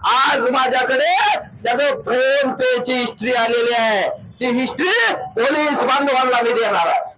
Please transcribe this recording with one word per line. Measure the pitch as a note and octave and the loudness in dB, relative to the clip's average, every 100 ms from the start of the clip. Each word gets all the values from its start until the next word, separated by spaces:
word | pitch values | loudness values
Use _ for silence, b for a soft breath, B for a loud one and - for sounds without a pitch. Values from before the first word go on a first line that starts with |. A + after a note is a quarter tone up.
आज | F#3+ B3 C#4 C4+ B3 | 0 2 2 2 0
माझ्याकडे | B3+ C4 B3+ B3+ C4 D#4 F#4 G#4 G4 | 0 0 0 0 0 2 2 2 0
त्याचं | - - A3+ B3 C#4+ C4 | -4 -8 -2 0 0 -2
PhonePe | - B3 C4 C#4 C4+ - B3+ B3 | -2 0 2 2 0 0 0 0
ची | B3 | 0
हिस्ट्री | B3+ A#3+ - A#3 | -2 -2 -4 -2
आलेली | B3 A3+ A#3 A#3 | 0 0 0 0
आहे, | A#3 A3+ G#3 D3 | 0 0 0 -2
ती | B2 - - B3+ | -4 -12 -6 -2
हिस्ट्री | A#3+ B3+ - F4+ A4+ A4 | 0 -2 -2 0 2 0
पोलीस | F#4 - - B3+ D4+ D4+ B3+ | -2 -6 -2 0 0 0 0
बांधवांना | B3 C#4 C#4 B3+ C4 A#3+ | 0 0 2 2 2 2
मी | A#3 | 0
देणार | A#3 A3 F#3+ E3 | 0 0 0 0
आहे. | - - | 0 -4